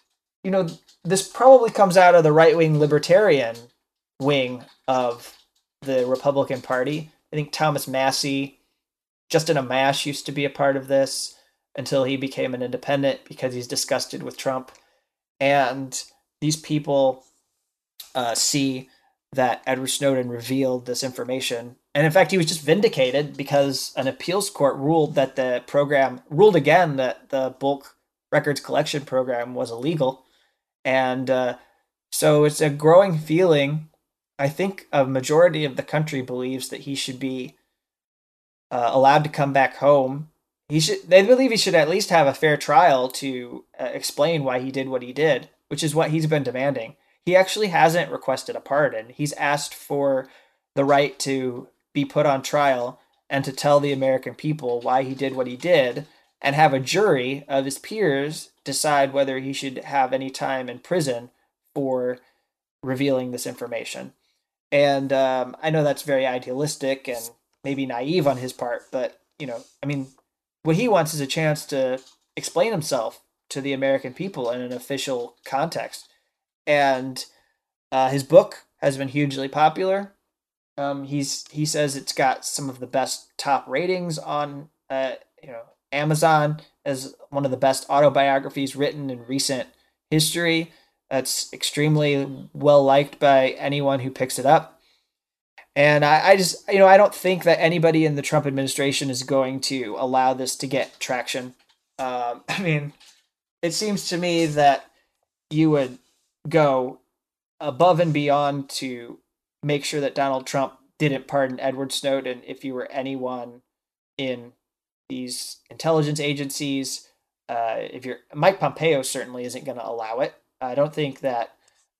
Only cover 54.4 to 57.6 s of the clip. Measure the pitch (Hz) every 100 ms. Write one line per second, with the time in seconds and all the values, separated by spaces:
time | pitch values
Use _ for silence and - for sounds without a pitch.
54.4 | 151 151 123 120 127 131 131 135 135 131
55.4 | 123 123 170 165 123 123 - _ _ _
56.4 | 139 143 156 135 127 175 214 139 127 139
57.4 | 139 139